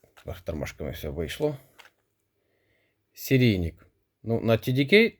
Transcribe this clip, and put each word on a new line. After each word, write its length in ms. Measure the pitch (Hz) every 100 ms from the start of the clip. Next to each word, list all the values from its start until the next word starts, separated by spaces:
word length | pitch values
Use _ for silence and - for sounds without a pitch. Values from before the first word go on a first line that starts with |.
| _
тепер 260 | _ - -
тормашками 500 | - 80 65 - 67
все 180 | - 87
вийшло. 480 | 71 78 - 151 139 - - _ _ _ _ _ _ _ _ _ _ _ _ _
Серійник. 720 | - - 135 123 95 85 - _ _ _ _
Ну, 180 | 110 113
на 120 | 113
T 200 | 113 -
D 200 | 131 139
K 240 | 202 226 -